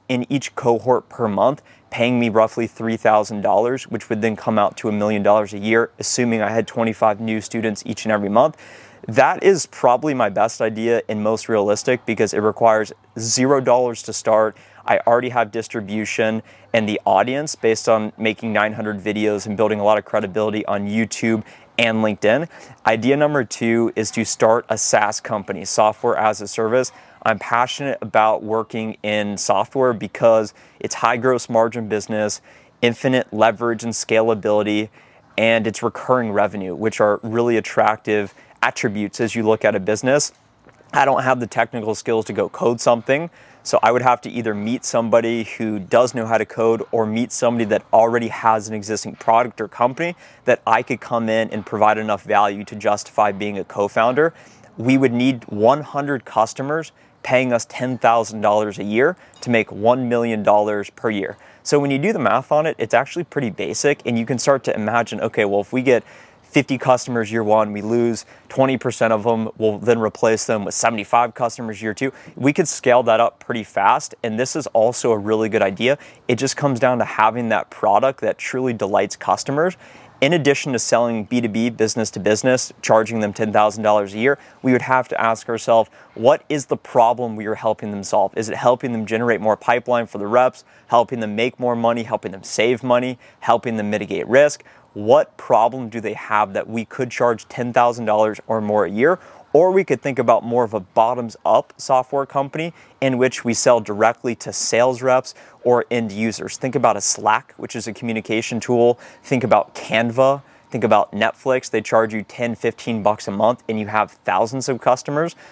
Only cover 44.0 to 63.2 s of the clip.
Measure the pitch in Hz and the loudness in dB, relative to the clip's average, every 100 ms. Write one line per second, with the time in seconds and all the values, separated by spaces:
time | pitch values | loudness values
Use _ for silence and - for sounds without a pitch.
44 | 127 123 120 120 113 104 107 131 - 120 | 2 2 -2 -6 -4 -4 -4 -6 -4 -2
45 | 117 117 113 117 107 - 110 107 90 120 | 2 2 2 -2 -6 -6 -6 -6 0 2
46 | 123 127 110 110 107 - 113 113 98 117 | 2 0 -2 -2 -2 -2 0 0 -2 -2
47 | 107 110 120 - 120 120 107 104 - 117 | -2 -2 -4 -2 -2 0 0 -2 2 2
48 | 117 120 117 - 113 110 104 107 101 104 | 4 2 -2 -2 0 0 -2 -10 -6 -6
49 | 104 - - 113 123 - 104 - 123 131 | -6 -6 2 2 2 -4 -8 -2 -2 -2
50 | 170 175 - _ - 120 - 113 127 120 | -6 -8 -16 _ 0 0 2 0 0 -6
51 | - 117 113 110 107 107 95 107 107 107 | -4 -2 0 0 -2 -6 -6 2 2 2
52 | 107 101 - 104 104 101 101 107 104 104 | 0 -4 0 2 2 -2 -10 -6 -2 -2
53 | - - 104 98 104 101 90 - 101 120 | -4 0 0 0 -6 -6 -8 -4 -2 0
54 | 113 135 165 - - - - - 117 135 | 0 2 0 -2 -20 -20 -20 -6 2 4
55 | 131 120 127 127 - 104 110 143 147 143 | 4 2 0 -2 -6 0 2 2 -2 -6
56 | 143 135 - - 113 - 135 156 156 _ | -4 -6 -4 -2 -2 -2 -6 -6 -8 _
57 | _ _ - 127 127 117 - - 127 123 | _ _ 0 2 2 0 -2 -6 -6 0
58 | 117 117 107 110 104 104 104 95 101 110 | 2 2 0 -2 0 2 0 -4 -2 2
59 | 147 180 - - - 117 104 98 110 127 | 2 0 -12 -12 0 0 0 0 2 2
60 | 123 120 117 110 104 104 107 104 101 - | 2 0 0 0 4 4 4 -2 -6 -6
61 | 117 104 - 107 - - - 147 139 135 | -4 -4 -4 -8 -18 -18 -2 0 2 0
62 | 175 214 110 113 139 151 160 - 113 120 | 0 0 2 0 0 0 0 -4 0 0
63 | 139 175 | 0 -6